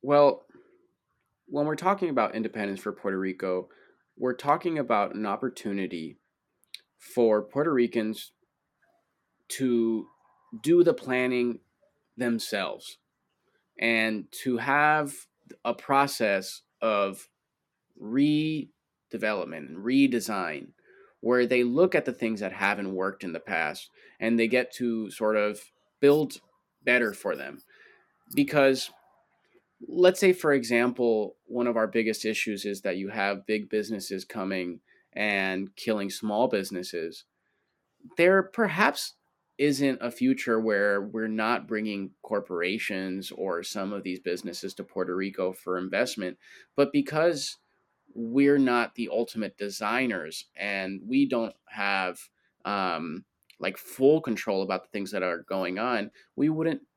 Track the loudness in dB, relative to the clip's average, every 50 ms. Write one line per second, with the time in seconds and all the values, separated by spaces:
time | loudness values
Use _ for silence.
0 | 0 4 6 8 8 8 6 2 -6 _ _ -20 _ _ _ _ _ _ _ _
1 | _ _ _ _ _ _ _ _ _ _ -2 -2 0 0 -2 0 2 0 0 2
2 | 0 0 2 2 2 2 0 -2 -4 -4 -4 -4 -4 -4 -4 -4 -6 -8 -8 -6
3 | -6 -4 -2 -2 -2 -4 -4 -4 -4 -2 -2 -2 -4 -6 _ _ _ _ _ _
4 | _ _ _ -4 -4 -4 -4 -2 0 0 0 2 2 -4 -2 -2 0 2 2 2
5 | 2 0 -2 -4 -4 -4 -4 -4 -4 -6 -8 -6 -8 -6 -4 -4 -4 -4 -6 -8
6 | -10 -10 -14 _ _ _ _ _ _ _ _ _ _ _ _ -20 _ _ _ _
7 | -20 -8 0 4 4 6 6 4 2 0 -2 0 0 2 4 4 2 2 2 0
8 | -2 -2 -4 -6 -10 -18 _ _ _ _ _ _ _ _ _ _ _ _ _ _
9 | _ _ _ _ _ _ _ _ _ _ -8 -2 0 2 2 2 2 2 0 -2
10 | -4 -8 _ _ _ _ _ _ _ _ -18 -8 0 4 6 6 6 6 4 0
11 | -2 -2 0 0 0 2 2 2 0 0 -2 -4 _ _ _ _ _ _ _ _
12 | _ _ _ -4 -2 -2 -2 -2 -2 -4 -4 -2 -2 -4 -6 -8 -12 -18 -18 _
13 | _ _ _ _ _ _ _ _ _ _ _ _ _ _ _ _ -2 0 2 2
14 | 2 0 -2 -4 -8 -10 -14 -8 -4 -2 -2 -2 0 2 2 4 4 4 4 2
15 | 0 -2 -6 -10 -18 _ _ _ _ _ -20 _ _ -4 -4 -4 -2 2 4 4
16 | 4 2 2 0 0 2 2 0 -2 -4 -12 -16 _ _ _ _ 0 2 2 4
17 | 2 0 -2 -6 -14 _ _ _ _ _ _ _ _ _ _ _ _ _ _ -16
18 | -12 -4 2 2 4 4 4 2 0 -2 -2 -4 -8 -10 _ _ _ _ _ _
19 | _ _ -10 -4 -2 -2 -2 -2 -4 -6 -10 -12 -12 -14 -14 -8 -4 2 4 4
20 | 4 4 4 0 -2 -2 -4 -4 -4 -4 -6 -8 -12 -14 _ _ _ _ _ _
21 | -20 _ _ _ -2 0 2 2 2 2 4 2 2 2 4 4 4 4 4 0
22 | 0 0 -6 -4 -4 -4 -4 -2 -4 -6 -4 -2 0 0 0 0 -4 -6 -4 -2
23 | -4 -4 -4 -6 -10 -10 -10 -10 -8 -4 -2 -2 -2 -2 -4 -8 -14 -18 _ _
24 | -20 -20 _ _ -2 0 2 2 2 4 2 2 0 0 -6 -6 -4 -4 -2 -4
25 | -6 -8 -6 -2 0 2 2 2 2 0 -2 -4 -12 -20 _ _ _ _ _ _
26 | 6 6 6 6 4 -2 -4 -12 _ _ _ _ _ _ _ _ _ 2 2 4
27 | 4 2 -2 -4 -4 -4 -4 -4 -6 -12 -14 -16 -20 _ _ _ -20 -20 _ _
28 | _ _ _ _ _ _ 0 0 0 2 4 4 6 6 4 2 -2 -8 -12 _
29 | _ _ _ _ _ _ _ _ _ _ _ -20 _ _ _ _ -16 -10 2 6
30 | 6 6 6 6 4 4 4 4 4 2 4 4 2 2 2 4 4 2 2 2
31 | 2 2 4 2 0 -2 -6 _ _ _ -4 -2 -2 0 2 0 0 0 0 0
32 | 0 0 -2 -2 -2 -4 -2 -2 -2 -4 -4 -6 -4 -6 -6 -4 -4 -6 -4 -4
33 | -6 -6 -4 -2 0 0 -2 -2 -2 -2 -2 -2 -2 -2 -4 -4 -2 -2 -6 -8
34 | -6 -6 -8 -8 -8 _ -8 -6 -4 -4 -4 -4 -4 -6 -8 -12 _ _ _ _
35 | _ _ _ -4 -2 -2 0 0 0 -2 -2 -4 -6 -8 _ -10 -4 -2 -2 -2
36 | -2 -6 -6 -6 -6 -2 0 2 2 2 2 -2 -2 -4 -6 -8 -8 -8 -8 -8
37 | -8 -8 -10 -12 -20 _ _ _ _ _ _ _ _ _ _ _ _ _ _ _
38 | _ -20 0 4 6 6 6 6 4 2 _ -2 0 0 2 2 2 2 2 0
39 | -8 -10 -12 _ _ _ _ _ _ _ _ _ 2 2 2 4 2 0 0 0
40 | -4 -8 -4 0 2 2 2 2 2 0 0 2 2 2 2 4 4 2 2 0
41 | -2 -4 -6 -4 -4 -4 -2 0 0 0 0 0 -2 -4 -4 -4 -2 -4 -4 -4
42 | -6 -8 _ _ _ -4 -4 -4 -4 -4 -4 -2 -2 0 -2 -2 -4 -4 -4 -4
43 | -4 -4 -6 -6 -8 -10 -8 -8 -6 -4 -4 -4 -6 -6 -6 -6 -6 -6 -6 -6
44 | -6 -6 -8 -6 _ -4 -4 -4 -6 -10 -10 -8 -10 -10 -10 -10 -14 -10 -6 -6
45 | -4 -4 -2 -4 -4 -4 -4 -2 -4 -4 -4 -6 -6 -6 -4 -4 -4 -2 0 0
46 | 0 0 -2 -6 -6 -8 -8 _ _ -20 -20 -20 -20 _ _ 0 0 2 2 -2
47 | -2 0 0 2 2 2 2 0 -6 -8 -10 _ _ _ _ _ _ _ _ _
48 | _ _ _ -8 -8 -2 2 4 6 6 8 6 6 4 4 2 2 0 _ -6
49 | -6 -2 0 -2 -2 -2 -4 -6 -6 -6 -6 _ -8 -8 -6 -4 -2 0 0 0
50 | 0 0 -2 -4 -6 -8 -10 -12 -14 _ _ -10 -6 -6 -4 -4 -4 -6 -8 -8
51 | -8 -2 2 2 2 2 2 -2 -2 -4 -8 _ _ _ -8 -4 -2 0 0 0
52 | -2 -2 -4 -8 -14 -20 _ _ _ _ _ _ _ -4 -2 -2 0 -2 -2 -4
53 | -4 -8 -8 -10 -14 _ _ _ _ _ -16 _ -6 -6 -6 -6 -14 -16 -4 4
54 | 6 6 6 6 4 -2 -4 -4 -2 -2 -2 -2 0 -2 -2 -4 -4 _ _ -8
55 | -8 -4 -4 -2 -2 -2 -2 -4 -6 _ -4 -4 -2 -2 -2 -2 -2 0 0 -2
56 | -2 -4 _ _ _ _ _ 0 0 0 0 0 0 -2 -2 -4 -8 _ _